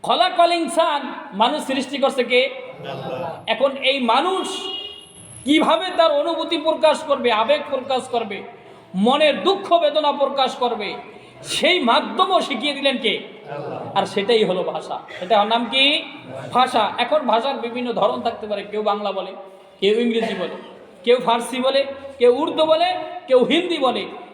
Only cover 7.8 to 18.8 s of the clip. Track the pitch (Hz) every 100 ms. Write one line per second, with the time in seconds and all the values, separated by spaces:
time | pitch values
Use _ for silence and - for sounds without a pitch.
7.8 | 247 262 240 240 214 202 208 - - -
8.8 | - 185 214 285 302 240 339 392 - 339
9.8 | 302 302 294 277 277 269 254 - 247 226
10.8 | 196 - - - - - - - 285 359
11.8 | 247 214 - 208 381 359 247 240 294 277
12.8 | 277 247 214 170 - - - 143 - -
13.8 | - 196 190 - 196 233 190 180 156 160
14.8 | - 131 - - 180 214 208 233 233 262
15.8 | 277 311 311 - - - - 240 254 240
16.8 | 202 - 240 302 247 220 269 254 233 240
17.8 | 247 202 208 240 233 233 214 202 185 208